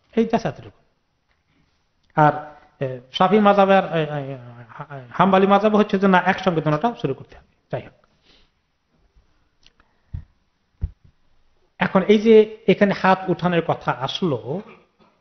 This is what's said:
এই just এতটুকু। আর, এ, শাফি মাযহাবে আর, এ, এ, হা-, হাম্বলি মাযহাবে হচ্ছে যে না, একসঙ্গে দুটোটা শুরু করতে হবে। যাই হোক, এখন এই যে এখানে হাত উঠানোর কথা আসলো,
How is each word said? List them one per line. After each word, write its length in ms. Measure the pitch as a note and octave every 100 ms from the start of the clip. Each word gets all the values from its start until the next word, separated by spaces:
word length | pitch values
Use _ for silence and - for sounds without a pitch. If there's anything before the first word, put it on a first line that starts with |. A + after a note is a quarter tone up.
| _ -
এই 100 | A3+
just 220 | A#3 E3
এতটুকু। 340 | B2 G#2+ _ _ _ _ _ _ _ _ _ _ _ _ _ _ -
আর, 180 | D3+ - - - _ _
এ, 200 | C3+ B2+ -
শাফি 280 | - F#3 G#3+
মাযহাবে 360 | G#3 G3 G3 G3
আর, 220 | F3 D#3+
এ, 40 |
এ, 360 | D3 D3 C3+ C3 A#2+ A#2+ A#2+
হা-, 300 | - D3 C#3 B2
হাম্বলি 360 | - F#3 F#3+ F#3+
মাযহাবে 300 | G3+ G#3+ G#3
হচ্ছে 220 | G#3+ F#3+
যে 80 | G3
না, 140 | F#3 F3
একসঙ্গে 360 | - F#3+ D#3+
দুটোটা 320 | D3+ D3+ A#3 A#3
শুরু 120 | C#3+
করতে 240 | C3 - -
হবে। 100 | _ _ _
যাই 100 | B2+
হোক, 200 | - _ _ _ _ _ _ _ _ _ _ _ _ _ _ _ _ _ _ _ _ _ _ - - _ _ _ _ _ - - _ _ _ _ _ _ _ -
এখন 220 | F#3+ F#3+
এই 180 | F3+ G#3+
যে 380 | A3+ A3 G#3+ - -
এখানে 260 | F#3 G3+
হাত 260 | - F#3+ F#3+ F3+
উঠানোর 340 | E3+ F3 E3+
কথা 300 | E3 - -
আসলো, 680 | B2 C3 - F#3 A#2+ A2 F3 - - _ _ _ _